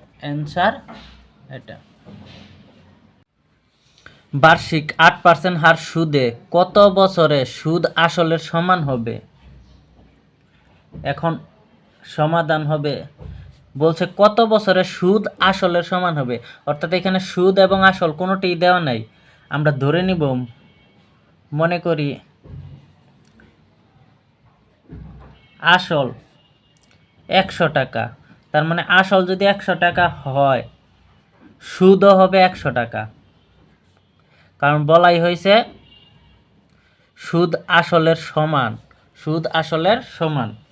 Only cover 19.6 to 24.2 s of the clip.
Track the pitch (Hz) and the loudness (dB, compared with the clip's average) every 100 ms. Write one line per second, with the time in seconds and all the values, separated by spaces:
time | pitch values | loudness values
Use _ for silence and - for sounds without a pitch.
19.6 | 151 135 135 165 190 180 143 127 120 - | -2 -2 0 0 0 -2 -2 -2 -6 -14
20.6 | _ _ _ _ _ _ _ _ - 147 | _ _ _ _ _ _ _ _ -12 -4
21.6 | 165 175 170 156 143 127 _ _ - - | -4 -4 -4 -4 -6 -8 _ _ -20 -20
22.6 | - - _ _ _ _ _ _ _ _ | -20 -20 _ _ _ _ _ _ _ _
23.6 | _ _ _ _ _ _ | _ _ _ _ _ _